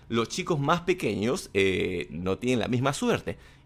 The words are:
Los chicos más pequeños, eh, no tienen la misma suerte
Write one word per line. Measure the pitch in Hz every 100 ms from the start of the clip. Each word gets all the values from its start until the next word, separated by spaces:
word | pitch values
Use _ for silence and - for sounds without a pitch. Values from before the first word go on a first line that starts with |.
| -
Los | 113 113
chicos | - 175 151
más | 143 170
pequeños, | 175 180 139 104 113 139 -
eh, | 101 95 92 90 90 -
no | 78 90 95
tienen | 123 123
la | 98
misma | 120 139
suerte | 143 240 196 - - - -